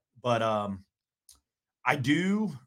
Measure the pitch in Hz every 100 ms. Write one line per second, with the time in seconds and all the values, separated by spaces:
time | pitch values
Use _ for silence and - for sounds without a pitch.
0 | _ 120 123 117 110 107 101 95 - _
1 | _ _ _ - _ _ _ _ 127 143
2 | 127 151 190 208 208 135